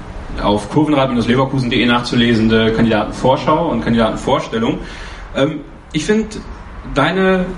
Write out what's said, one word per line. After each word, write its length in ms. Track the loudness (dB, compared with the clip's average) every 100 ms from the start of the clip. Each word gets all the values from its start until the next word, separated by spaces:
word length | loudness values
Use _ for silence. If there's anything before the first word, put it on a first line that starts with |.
| -10 -12 -10 -4
auf 260 | 0 0 0
kurvenrad 400 | 0 2 2 2
leverkusen 580 | 0 2 2 0 0 0
punkt 20 | 2
de 100 | 2
nachzulesende 880 | 2 0 2 2 4 4 4 4
Kandidatenvorschau 960 | 2 2 2 -2 0 2 2 2 2 2
und 140 | -2
Kandidatenvorstellung. 920 | 0 2 2 0 0 0 0 -2 -2 -2 -6 -12 -14 -14 -8 -2
Ähm, 240 | 0 -2 -10 -18 -8
ich 120 | -4
find 360 | 0 0 0 -8 -12 -14 -16 -14 -4
deine 520 | 0 0 2 2 2 0